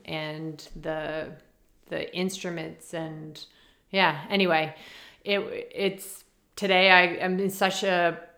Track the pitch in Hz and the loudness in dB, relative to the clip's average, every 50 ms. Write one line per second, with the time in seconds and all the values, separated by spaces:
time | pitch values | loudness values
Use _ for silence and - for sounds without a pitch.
0 | - - 165 156 156 151 151 156 160 160 156 151 - - - 165 151 160 156 156 | -12 -10 -8 -8 -6 -8 -8 -8 -10 -10 -12 -12 -16 -16 -16 -10 -8 -6 -6 -6
1 | 151 156 156 156 156 - 165 - - _ _ _ _ _ _ _ _ - 165 160 | -6 -6 -6 -6 -8 -10 -12 -18 -20 _ _ _ _ _ _ _ _ -10 -8 -8
2 | 156 - - 175 185 185 190 - - 180 170 165 156 160 165 - - - - 165 | -8 -6 -4 -4 -4 -4 -4 -6 -8 -8 -8 -8 -10 -10 -12 -16 -14 -12 -10 -8
3 | 160 156 156 156 156 156 151 - - - _ _ _ _ _ _ _ _ 190 190 | -8 -8 -10 -12 -14 -14 -16 -18 -20 -20 _ _ _ _ _ _ _ _ 0 2
4 | 185 165 147 143 165 - 202 196 190 180 160 156 156 151 - - - - - - | 2 2 2 -2 -4 -2 0 2 4 4 4 2 0 -2 -6 -12 -18 -20 -20 -20
5 | - - - _ - 196 202 196 - - - - - - - - 196 190 196 196 | -20 -20 -20 _ -4 -2 -2 -2 -2 -4 -8 -10 -12 -10 -6 -2 -2 -2 -2 -6
6 | - - - - - _ _ _ _ _ _ - 202 190 185 180 190 190 185 180 | -10 -16 -16 -18 -20 _ _ _ _ _ _ -4 0 2 4 6 8 10 10 10
7 | 180 175 170 - 185 185 185 185 196 190 190 - 202 190 190 - 208 190 180 175 | 8 6 2 -2 -2 -2 0 0 -2 -2 0 0 0 0 0 0 0 2 2 4
8 | 175 170 165 - - - _ | 4 2 0 -2 -10 -18 _